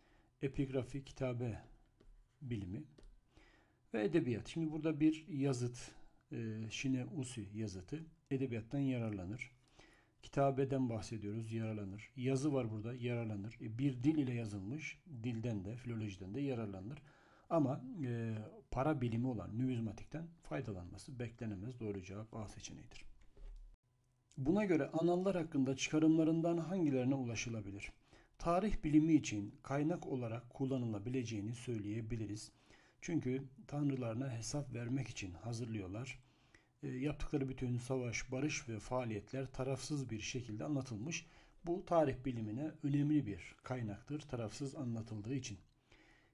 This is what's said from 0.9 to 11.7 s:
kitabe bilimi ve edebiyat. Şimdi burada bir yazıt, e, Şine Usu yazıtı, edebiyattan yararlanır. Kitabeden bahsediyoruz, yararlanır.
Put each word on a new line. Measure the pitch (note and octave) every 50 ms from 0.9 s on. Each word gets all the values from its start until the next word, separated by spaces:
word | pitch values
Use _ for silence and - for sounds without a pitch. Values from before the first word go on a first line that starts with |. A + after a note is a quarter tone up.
| - C#3 C3+
kitabe | - - - C3+ B2+ B2 A#2+ B2 A#2+ G2+ E2 - - - - _ _ _ _ - - - - - _ _ - C#3+
bilimi | A#2+ A#2+ G2+ F#2+ F2+ F#2+ D3+ D3+ - - - - - - - _ _ - - - - - - _ _ _ _ _ _ -
ve | A3 G#3
edebiyat. | F3+ D#3 E3 C3 B2 A2+ G2 - -
Şimdi | - E3 D#3+ D3+ D#3
burada | D#3+ D3 D#3+ D#3 C#3+
bir | D#3 D#3 D#3 - - -
yazıt, | D#3+ C3+ C#3 C#3 C3 A#2+ B2 A#2+ B2 - - - - - - - - - _ - C#3
e, | A#2+ A#2 A2 A2 A2 A2 G#2+
Şine | - - - C3+ C3 B2+ B2 - G3
Usu | D3+ B2 - - A2+ G2+ G2 G#2
yazıtı, | G#2+ A2 G2+ F2+ F#2 F2+ - D3 D#3+ D#3+ - - - _ -
edebiyattan | C#3 B2+ C3+ A#2+ A#2 A2 A2+ - C#3+ C#3
yararlanır. | C#3 C3 B2+ B2 A#2 A2 G#2 F#2+ F2+ F#2 A2 - - - - _ _ _ _ - - - - - _ _ _ _ -
Kitabeden | - - D3 C#3 C#3 B2 C3 C#3 B2 C#3 C3 C3 A#2+
bahsediyoruz, | A2+ G#2+ - - A#2 A2 G2+ G2+ G#2+ A2+ A2 A2 A2+
yararlanır. | A2+ A2+ A2